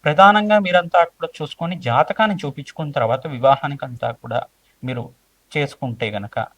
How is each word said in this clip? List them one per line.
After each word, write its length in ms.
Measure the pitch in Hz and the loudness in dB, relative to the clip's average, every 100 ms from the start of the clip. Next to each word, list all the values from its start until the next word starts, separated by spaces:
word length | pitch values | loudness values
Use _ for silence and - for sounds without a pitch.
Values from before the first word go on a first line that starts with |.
| 156 | 2
ప్రధానంగా 520 | 151 196 208 208 214 185 | 6 8 6 4 2 4
మీరంతా 360 | 175 170 180 170 | 0 2 2 2
కూడా 160 | _ 165 - | _ -10 -8
చూసుకొని 400 | 151 - 165 180 123 | -12 -8 -8 -4 0
జాతకాన్ని 500 | 120 156 - 220 190 | 2 2 2 0 0
చూపించుకున్న 480 | 143 139 135 - 151 143 | -6 -10 -14 -10 -6 -2
తర్వాత 240 | 113 131 160 131 | -2 -2 -4 0
వివాహానికి 460 | 131 135 143 143 135 | 4 4 0 -8 -10
అంతా 220 | 120 117 117 | -8 -8 -8
కూడా 200 | 120 117 - _ _ _ 127 | -8 -8 -8 _ _ _ -8
మీరు 180 | 123 117 _ _ _ _ 151 | -8 -10 _ _ _ _ -6
చేసుకుంటే 520 | 139 - 131 113 113 104 | -6 -6 -10 -6 -6 -6
గనక 200 | 101 - 110 | -8 -8 -8